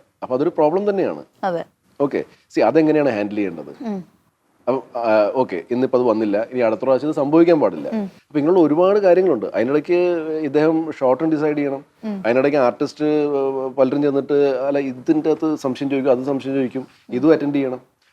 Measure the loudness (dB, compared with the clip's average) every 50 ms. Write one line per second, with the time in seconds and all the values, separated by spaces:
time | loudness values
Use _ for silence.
0 | _ _ _ _ -8 -6 -4 -2 -2 -2 0 0 0 0 0 0 -2 -2 -2 0
1 | -2 -2 -4 -8 -12 _ _ _ -6 -6 -4 -6 -8 -12 _ _ _ _ _ _
2 | -4 -2 -2 -4 -6 -6 -14 _ _ _ -2 2 2 4 4 4 4 4 2 2
3 | 2 2 0 0 -4 -4 -2 -4 -4 -4 -4 -8 -14 -16 -16 -12 -10 -8 -8 -8
4 | -10 -14 _ _ _ _ _ _ _ _ _ _ _ -4 -4 -4 -4 -8 -8 -4
5 | 0 2 4 4 2 2 2 0 -2 -2 -2 -8 -6 -4 -2 -2 0 0 2 2
6 | 2 2 2 2 0 0 0 -2 -2 -4 -2 0 0 0 0 0 0 0 0 0
7 | 0 -2 -2 -2 -2 2 4 4 6 6 4 4 2 0 -2 -4 -8 -6 -6 -6
8 | -6 -8 -12 -18 _ _ -4 -2 0 2 4 4 4 4 4 2 2 2 2 4
9 | 4 4 4 4 4 2 0 0 -2 -4 -2 -2 0 0 0 0 0 0 0 0
10 | 2 0 0 -2 -4 -4 -6 -4 -4 -2 0 2 2 2 2 0 -2 -4 -6 -2
11 | 0 2 2 2 2 0 0 0 0 -2 0 -2 -2 -4 -4 -6 -10 _ _ _
12 | -10 -8 -8 -4 -2 0 2 2 2 2 2 2 2 2 0 -2 -6 -6 -4 -4
13 | -2 0 0 0 0 0 -2 -2 -2 -2 -4 -4 -6 -6 0 0 0 2 2 0
14 | 0 0 0 0 -2 0 2 2 2 2 0 0 -2 -2 -2 -2 -2 -4 -8 -6
15 | -2 0 0 0 2 0 0 0 0 -2 -4 -2 -4 -6 -4 -4 -4 -2 -2 0
16 | 2 2 2 2 0 -4 -4 -4 -4 -4 -2 -2 -2 -2 -4 -8 -10 -10 _ _
17 | _ -8 -6 0 4 4 4 4 2 -2 -2 -2 -2 -4 -6 -10 -12 _ _ _
18 | _ _